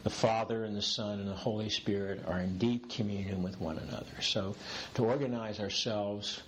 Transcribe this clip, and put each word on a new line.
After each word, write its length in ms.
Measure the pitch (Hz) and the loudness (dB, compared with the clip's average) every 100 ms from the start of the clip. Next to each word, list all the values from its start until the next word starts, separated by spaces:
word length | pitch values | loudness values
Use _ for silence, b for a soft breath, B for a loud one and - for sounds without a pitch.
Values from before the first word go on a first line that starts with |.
The 60 | 110 | 0
Father 540 | - 117 113 110 113 | 4 4 4 2 0
and 100 | 110 101 | 0 0
the 60 | |
Son 360 | - - 104 104 | 0 0 -2 -2
and 80 | 98 | -2
the 60 | |
Holy 340 | 95 123 107 107 | -2 0 0 0
Spirit 540 | - - 101 98 95 82 | 0 2 0 0 -2 0
are 120 | 90 | 0
in 200 | 92 92 | 0 2
deep 300 | 117 120 - | 4 2 -2
communion 520 | - 104 101 95 95 | -2 -2 0 -2 0
with 180 | 92 - | -2 -2
one 180 | 82 80 | -4 -4
another. 420 | - - - - | -6 -8 -8 -4
So 320 | - 110 95 107 B B B | 0 0 0 -4 B B B
to 100 | - | 2
organize 560 | 113 139 135 120 110 101 | 4 4 2 0 -2 -2
ourselves 800 | 98 - 123 107 101 104 - - | -2 0 0 0 0 -2 -4 -8